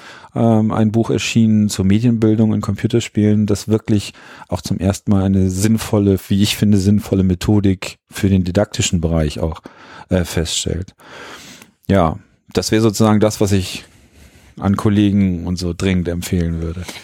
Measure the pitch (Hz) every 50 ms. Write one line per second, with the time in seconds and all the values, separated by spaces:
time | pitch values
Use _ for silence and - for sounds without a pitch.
0 | - - - - - - - 127 117 117 113 107 110 110 - - 110 110 104 117
1 | 113 - 135 113 - - - 120 113 110 107 107 104 104 - - 98 95 98 110
2 | 117 123 117 110 110 107 107 110 113 107 107 104 104 - 101 98 - 110 - 117
3 | - - - 107 104 104 107 107 107 101 104 - - - 107 110 - - 110 101
4 | - - - - - - - - - - - 87 - - 101 - 87 95 101 -
5 | - - 104 98 95 98 95 95 92 95 90 92 101 110 113 110 - - - 107
6 | 101 101 95 92 - - 104 98 104 101 - - - 104 104 101 92 101 104 101
7 | - - - 98 92 95 90 87 - - 104 104 98 101 95 92 - - - -
8 | _ _ - - - 98 98 95 90 90 87 98 104 - - - 104 - - 87
9 | 82 80 82 82 78 76 - - - 80 80 - - - - - - - - -
10 | - - - 92 87 - - 87 80 80 - - - 87 82 85 92 - - _
11 | - - - - - - - - - - - - - _ _ _ _ - - -
12 | 85 80 - 101 - _ _ _ _ - - 92 90 - 113 110 113 113 101 -
13 | 113 107 107 104 101 107 104 - 107 98 101 98 92 - - - - - _ _
14 | _ _ _ - - - _ _ _ - _ - - 98 101 92 - 110 101 101
15 | 107 101 98 101 98 95 90 85 85 87 90 87 90 87 82 - 95 98 95 90
16 | 85 87 85 87 87 - 95 90 85 82 82 82 82 82 82 92 87 - - -